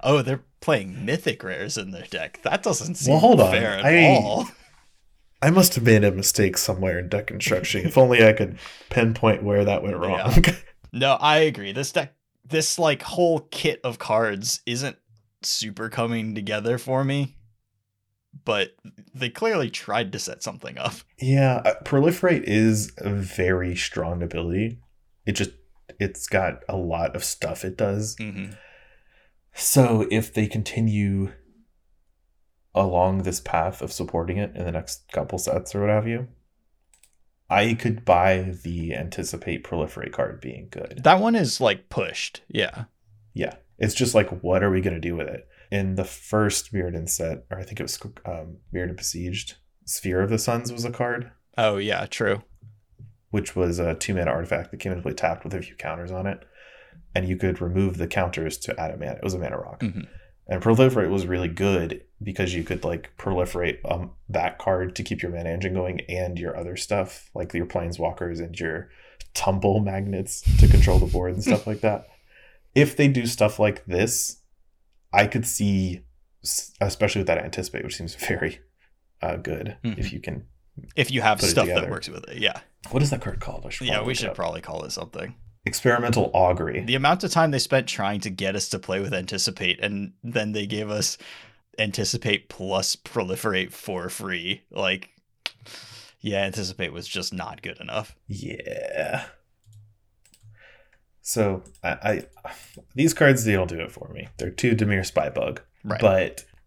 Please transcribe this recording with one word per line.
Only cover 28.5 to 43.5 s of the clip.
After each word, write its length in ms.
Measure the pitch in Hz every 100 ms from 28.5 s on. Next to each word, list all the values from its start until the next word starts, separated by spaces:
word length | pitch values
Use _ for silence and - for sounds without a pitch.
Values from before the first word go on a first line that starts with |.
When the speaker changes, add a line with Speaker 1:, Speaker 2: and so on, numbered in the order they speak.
| 101 - - - _ _ _ _ _ _
Speaker 2:
So 520 | - - 139 123 110 104
if 220 | 107 110
they 140 | 110 107
continue 840 | 113 107 - 113 104 101 98 95 - _ _ _ _ _ _ _ _ _ _ _ _ _
along 440 | 92 95 87 92 95
this 180 | 92 90
path 420 | - 82 82 -
of 100 | 67
supporting 440 | - 85 85 87 92
it 160 | 101
in 100 | -
the 80 | 87
next 380 | 80 - - _
couple 260 | - - 90
sets 360 | - 90 -
or 60 | 101
what 100 | 104
have 160 | 107 113
you, 220 | 117 127 _ _ _ _ _ _ _ _ _ _ _ -
I 260 | 101 110
could 300 | 113 120 107
buy 500 | - 87 95 92 95 90
the 320 | 85 85 82
Anticipate 720 | 64 90 - - - - 76
Proliferate 480 | - 82 73 - -
card 280 | - 50 -
being 280 | 64 60 -
good. 300 | - - -
Speaker 1:
That 180 | 151 185
one 140 | 220
is, 260 | 226 127 -
like, 280 | 120 95 -
pushed. 540 | - 87 - - - -
Yeah. 360 | 104 98 - 113 _ _ - _
Speaker 2:
Yeah. 200 | - -